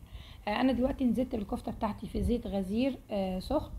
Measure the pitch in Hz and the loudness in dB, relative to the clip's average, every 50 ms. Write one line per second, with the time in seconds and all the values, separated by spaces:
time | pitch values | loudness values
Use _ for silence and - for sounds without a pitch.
0 | - - - - - - - - - 208 208 233 247 262 254 226 247 269 269 - | -10 -14 -14 -14 -14 -16 -16 -8 -4 -2 2 4 4 4 4 4 2 2 2 2
1 | 277 240 214 226 262 262 - 220 202 - 247 233 - 247 - - 240 208 214 - | 2 4 4 2 2 0 -2 -4 -4 -4 -4 -4 -4 -6 -4 -2 -2 -2 -2 -4
2 | - 170 - 214 196 185 240 233 - 190 190 202 190 180 208 226 254 277 254 - | -6 -4 -2 0 2 2 2 2 0 0 -2 -2 0 0 2 2 2 2 0 -2
3 | - - 220 196 190 190 185 185 - - 262 311 - - - | -6 -4 -2 0 0 0 0 -2 -2 0 0 0 0 -2 -8